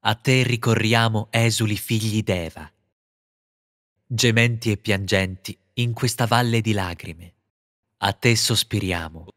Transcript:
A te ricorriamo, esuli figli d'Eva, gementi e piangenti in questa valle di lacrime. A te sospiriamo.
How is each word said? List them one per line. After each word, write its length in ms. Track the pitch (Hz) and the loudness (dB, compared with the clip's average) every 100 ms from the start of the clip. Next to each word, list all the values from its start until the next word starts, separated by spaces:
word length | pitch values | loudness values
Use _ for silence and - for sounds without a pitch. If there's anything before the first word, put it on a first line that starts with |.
| 110 | -2
A 80 | 110 | -2
te 260 | - 131 | 2 2
ricorriamo, 840 | 123 117 117 110 110 117 113 107 - | 2 0 2 2 4 4 2 0 -2
esuli 480 | 117 117 110 110 107 | 0 0 0 -2 -2
figli 440 | - 113 110 107 | -2 -2 0 -2
d'Eva, 480 | 104 92 82 - 78 _ _ _ _ _ _ _ _ _ _ _ _ _ _ | -2 -4 -4 -12 -18 _ _ _ _ _ _ _ _ _ _ _ _ _ _
gementi 640 | 117 120 113 117 113 113 | 0 2 4 2 0 -2
e 60 | 104 | -4
piangenti 840 | - 98 98 98 95 92 - - _ | -2 -2 0 0 0 -6 -14 -18 _
in 200 | - 120 | -4 -4
questa 320 | 113 123 - 117 | -2 -4 -2 2
valle 340 | 120 120 113 | 2 2 0
di 120 | 110 | 0
lacrime. 640 | 104 92 85 - 82 90 _ _ _ _ _ _ _ | -2 -4 -8 -12 -16 -18 _ _ _ _ _ _ _
A 100 | 98 | -2
te 240 | 101 120 110 | 2 2 2
sospiriamo. 920 | - 117 - 104 92 87 82 80 82 | 2 0 0 -2 -2 -4 -6 -12 -20